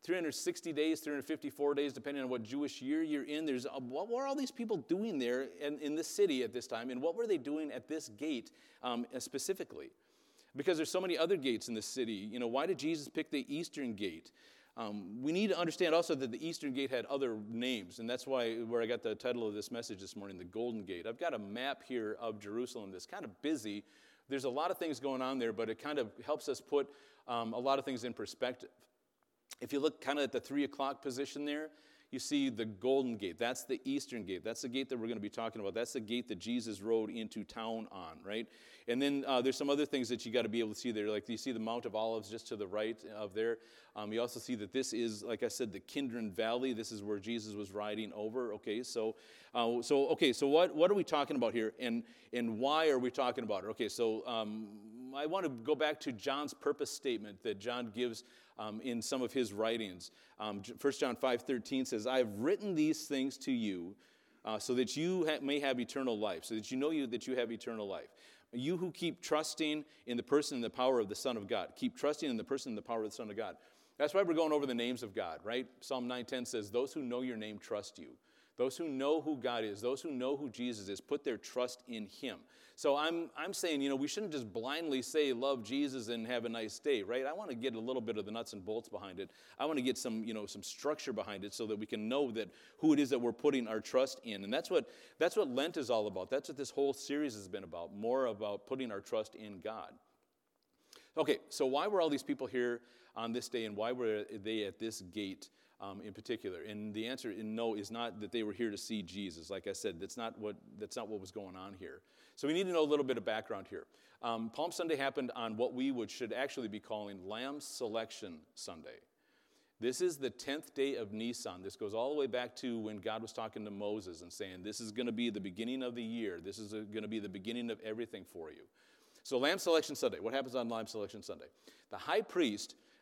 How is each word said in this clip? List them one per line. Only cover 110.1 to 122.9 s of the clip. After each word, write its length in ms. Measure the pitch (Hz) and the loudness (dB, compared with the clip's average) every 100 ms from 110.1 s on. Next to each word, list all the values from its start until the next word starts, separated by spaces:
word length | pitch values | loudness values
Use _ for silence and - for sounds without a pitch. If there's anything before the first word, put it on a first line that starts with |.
| 120 | -6
not 200 | 113 110 | -6 -4
what, 180 | 107 98 - 98 | -6 -8 -12 -12
that's 180 | 104 123 | -8 -6
not 120 | 107 | -6
what 120 | 104 | -6
was 100 | 92 | -8
going 260 | 110 95 92 | -10 -10 -10
on 160 | 98 | -12
here. 300 | 95 80 - - _ - | -12 -12 -14 -18 _ -20
So 120 | - 143 | -2 2
we 60 | |
need 140 | 170 185 | 4 4
to 60 | |
know 80 | 170 | 6
a 20 | |
little 180 | 151 147 | 6 6
bit 140 | 131 117 | 4 2
of 80 | |
background 420 | 104 110 - 101 95 | 0 -2 -2 -6 -6
here. 160 | 90 - - - - | -10 -10 -18 -20 -6
Um, 300 | 117 113 113 | -2 0 -2
Palm 200 | - 170 | -2 -2
Sunday 260 | 165 165 147 | 0 0 2
happened 360 | 139 139 123 | 2 0 -2
on 220 | 120 113 110 | -2 -2 0
what 160 | 123 | 0
we 180 | 123 135 | 2 0
would, 200 | 123 107 | 0 -2
should 240 | - 117 | -4 -4
actually 340 | 110 139 - 113 | -2 -2 -2 -4
be 120 | 104 | -6
calling 460 | - 107 101 98 92 | -6 -6 -6 -8 -8
Lamb 360 | 110 135 147 | -6 -6 -6
Selection 800 | - - 117 113 110 - 98 80 - | -8 -6 -2 -2 -4 -8 -10 -12 -16
Sunday. 440 | - - 82 69 57 - _ _ _ _ _ _ - | -14 -12 -10 -14 -16 -20 _ _ _ _ _ _ -2
This 220 | 117 127 | -2 2
is 160 | 180 143 | 2 2
the 100 | 127 | -2
tenth 460 | - - 151 - | -2 -4 -4 -4
day 220 | 139 139 127 | 0 0 0
of 180 | 104 | -4
Nisan. 480 | 107 117 120 107 92 | -4 -4 -4 -6 -8
This 140 | 95 - | -10 -6
goes 180 | 104 | -2
all 160 | 110 131 | 0 0
the 80 | 151 | 2
way 80 | 135 | 2
back 280 | 123 120 - | 0 -2 -4
to 220 | 127 117 | -4 -2
when 200 | 107 | -2